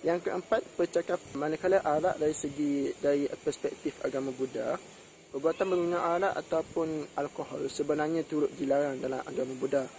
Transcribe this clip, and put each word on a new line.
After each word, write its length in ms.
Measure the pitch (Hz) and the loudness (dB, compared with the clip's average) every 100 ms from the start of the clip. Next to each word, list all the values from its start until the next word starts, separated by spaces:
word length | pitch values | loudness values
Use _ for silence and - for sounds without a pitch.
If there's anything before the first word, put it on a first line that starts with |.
Yang 240 | 160 175 185 | 2 0 0
keempat, 340 | 185 - 220 - - | -4 0 0 0 -2
percakap-, 580 | 175 170 170 175 - | 0 0 0 -4 -4
manakala 460 | 139 147 156 185 190 | -4 -2 0 4 4
arak 400 | - 151 175 - | 4 2 2 2
dari 160 | 151 151 | 2 2
segi, 560 | 147 139 147 143 139 - | -4 0 0 2 0 0
dari 260 | 143 143 143 | 2 2 0
perspektif 800 | - - - - - 151 - | -2 -4 -2 -4 -4 -6 -4
agama 260 | 135 135 135 | -4 -2 -4
Buddha, 460 | 127 127 117 120 139 - - - - - | -2 -2 -2 -2 -4 -6 -20 -20 -20 -10
perbuatan 340 | 139 156 - 190 | 0 0 2 2
berminum 320 | 185 170 175 | 2 2 2
arak 380 | 170 175 190 - | 2 2 2 0
ataupun 800 | - 160 160 - 160 156 147 - | 0 -2 0 -2 -2 -2 -4 -4
alkohol 500 | 143 - 147 139 139 | -4 -6 -8 -4 -4
sebenarnya 560 | - 143 151 151 165 | -2 0 2 2 0
turut 300 | 156 151 143 | 0 0 0
dilarang 480 | - 139 139 143 135 | 0 2 2 2 -2
dalam 220 | 131 131 | -4 -4
agama 320 | 131 127 131 127 | -4 -4 -4 -2
Buddha. 260 | 135 139 127 | 0 0 0